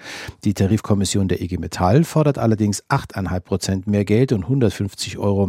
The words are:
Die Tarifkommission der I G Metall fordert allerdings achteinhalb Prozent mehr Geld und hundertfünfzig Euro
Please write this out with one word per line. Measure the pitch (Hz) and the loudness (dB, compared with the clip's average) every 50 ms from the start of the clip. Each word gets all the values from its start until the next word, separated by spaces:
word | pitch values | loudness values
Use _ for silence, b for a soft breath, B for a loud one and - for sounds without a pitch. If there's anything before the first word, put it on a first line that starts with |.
| B B B B B B B B - | B B B B B B B B -2
Die | 104 98 | -2 0
Tarifkommission | - 104 92 110 107 - - 107 101 98 - - 101 95 90 | 2 2 2 2 2 2 2 0 0 0 0 0 0 0 0
der | 92 - | 0 -2
I | - 85 | -4 -4
G | 90 85 | -6 -6
Metall | 82 80 - - 90 90 107 151 165 | -6 -6 -4 0 2 4 4 4 4
fordert | - - 156 151 147 135 - | 2 2 0 2 2 0 0
allerdings | 117 113 110 101 110 104 101 - - - | 2 2 2 2 2 0 0 -2 -2 -2
achteinhalb | 139 135 - - - 104 95 87 92 92 - | -2 -2 -2 -4 -8 -6 -4 -4 -4 -4 -4
Prozent | - 98 87 - - 95 95 92 | -4 -4 -4 -2 -2 -2 -2 -2
mehr | 104 104 101 101 | 0 0 0 2
Geld | 98 104 113 131 131 | 2 2 2 2 2
und | 131 101 95 - | 0 0 0 0
hundertfünfzig | 135 139 120 101 - - 104 95 - - - 104 98 98 | 0 2 2 0 0 -2 -4 -6 -6 -8 -10 -10 -8 -4
Euro | - 101 101 98 98 | -2 0 2 2 2